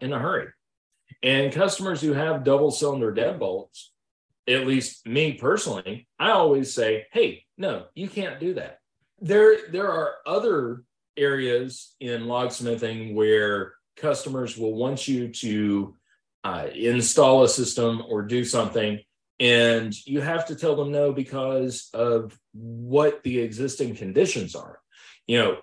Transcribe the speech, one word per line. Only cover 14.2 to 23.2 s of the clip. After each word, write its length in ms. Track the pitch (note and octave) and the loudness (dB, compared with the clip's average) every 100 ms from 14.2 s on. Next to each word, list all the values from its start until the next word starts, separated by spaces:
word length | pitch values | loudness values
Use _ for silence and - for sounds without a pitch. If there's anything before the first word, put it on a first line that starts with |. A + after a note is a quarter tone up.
| C#3+ C3 A#2+ A2+ | -4 -6 -8 -4
will 180 | A2 | -4
want 340 | A2 C3 C3+ - | -2 -4 -4 -4
you 200 | B2+ A#2 | -4 -4
to, 640 | - A2+ G#2+ G#2 G2+ G2 - _ _ _ _ | -8 -4 -2 0 0 -4 -10 _ _ _ _
uh, 240 | G2 E2+ D2 | -10 -8 -8
install 720 | - A#2 B2 A2+ - C3+ C3 | -2 0 2 2 6 8 8
a 40 | A#2+ | 6
system 540 | - A#2+ - A#2 A2+ - | 4 -2 0 0 -2 -4
or 140 | G#2+ | -4
do 220 | G2+ B2 | -2 -2
something, 560 | A2+ B2 G#2+ A2+ G#2+ G#2 - _ _ - | 0 -2 0 -2 -2 -4 -10 _ _ 0
and 540 | B2 A#2 A#2 A2+ A2 G#2+ C3+ | 4 6 6 4 -2 -8 -6
you 140 | C#3+ | -4
have 260 | D3 E3 E3 | -2 -4 -4
to 80 | |
tell 220 | D3+ E3 C#3+ | -2 0 0
them 160 | C#3+ | 0
no 200 | C#3+ C#3+ | 2 2
because 760 | C#3 C3 C3+ C3 C3 B2+ A#2 - | 0 -6 -4 -2 0 -2 -6 -8
of 440 | A2+ A#2+ A2+ A2 - _ | -2 2 2 -2 -12 _
what 720 | A2 A2+ A#2 A#2+ C#3+ D3+ D3 | -16 -14 -12 0 2 4 0